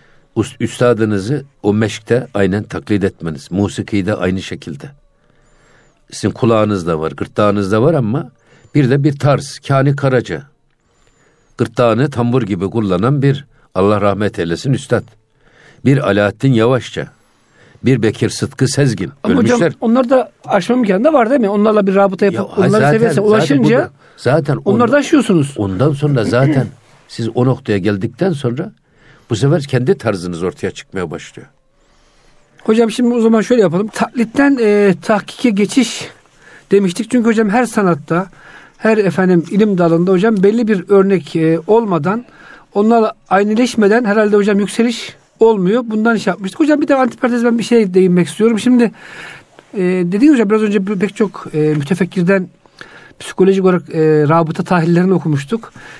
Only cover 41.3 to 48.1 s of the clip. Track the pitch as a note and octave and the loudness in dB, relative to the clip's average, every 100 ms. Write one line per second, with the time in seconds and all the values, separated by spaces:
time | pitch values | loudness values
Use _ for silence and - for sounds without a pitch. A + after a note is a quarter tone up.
41.3 | E3 D#3+ E3 E3 A3 G#3+ E3+ D#3+ A3+ - | -2 0 0 2 0 2 -2 -2 -4 -8
42.3 | - - - _ G3+ G#3+ A#3 A3 - - | -20 -20 -20 _ -2 2 2 0 -4 -2
43.3 | F#3+ G#3 G#3+ B3 A3+ G3+ A3+ G#3+ G#3+ G#3 | 0 2 0 0 2 2 2 0 0 2
44.3 | G#3 G3+ G3+ G3 - A#3 A3+ - - _ | 2 2 0 0 0 -2 -2 -10 -18 _
45.3 | - A3+ G#3+ F3+ A#3+ A#3 G#3+ A3+ A3 A3 | 2 2 4 2 0 -2 -2 0 0 -2
46.3 | F3 F#3+ - D4 D4 D4+ C4+ B3+ - B3 | -4 -6 -2 0 2 2 0 0 -2 -2
47.3 | A#3+ A#3+ A#3 F#3 A#3 G3+ F#3 F#3 | 0 0 0 2 2 4 4 4